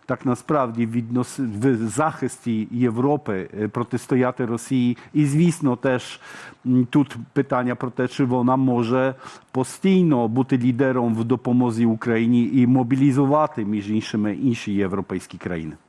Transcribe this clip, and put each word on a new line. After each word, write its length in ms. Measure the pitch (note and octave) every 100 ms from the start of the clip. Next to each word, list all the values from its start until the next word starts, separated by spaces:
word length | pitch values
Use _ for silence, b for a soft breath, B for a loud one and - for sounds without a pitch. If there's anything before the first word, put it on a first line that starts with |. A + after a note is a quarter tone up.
| -
так 200 | B2 C3
насправді 600 | A#2+ - D3+ B2 A2+ A2+
віднос-, 540 | A#2+ A2+ B2 B2 - A#2+ G2+
в 160 | C3+ A2+ A2+
захисті 800 | G#2 D#3 D#3 B2+ - A#2+ A2 G#2
Європи, 760 | A#2+ B2 A2 C#3 D3 A#2 F#2+ E2+ G2+
е, 80 | G#2+
протистояти 760 | A#2+ A#2+ A#2+ - B2+ B2+ C3 A#2
Росії? 500 | A#2 - C3 B2 A#2+ B
І, 140 | D#3 C#3+
звісно, 500 | D3+ F3 - C#3 B2
теж, 440 | C3+ B2+ - - B B B - B2
м, 200 | B2+ A#2+
тут 260 | D3 C3+ A#2 -
питання 420 | C#3+ C3 B2+ B2
про 160 | A#2 B2+
те, 180 | B2+ B2+
чи 160 | -
вона 320 | B2+ B2+ B2 C3
може 580 | C3 A#2+ A2+ B2+ C3 C3 B B _
постійно 760 | C3 B2 - F#3+ F#3 E3+ B2 A2+
бути 300 | A#2+ B2 B2+
лідером 560 | B2 A#2+ C3+ B2+ A#2+
в 100 | A2+
допомозі 640 | A2+ B2 B2 B2 B2 A2+ A#2
Україні 640 | A2 A#2+ A2+ A#2 A#2+ A#2+
і 140 | C3+ B2
мобілізувати, 1000 | C3 A#2+ C3 C#3+ C3 C#3 D3+ D3+ A#2
між 260 | G#2 G#2+ G2+
іншими, 440 | G#2+ - G#2+ G#2
інші 380 | E2 C3+ A2+ G#2+
європейські 640 | G2 F#2+ G2 E2+ F#2 - F#2
країни. 340 | F2+ E2+ D#2+ D#2+